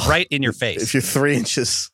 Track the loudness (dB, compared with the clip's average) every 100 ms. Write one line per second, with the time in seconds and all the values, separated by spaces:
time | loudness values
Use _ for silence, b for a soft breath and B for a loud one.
0 | 4 2 2 0 0 0 -2 -2 0 0
1 | 0 2 2 2 0 -2 -2 -2 -6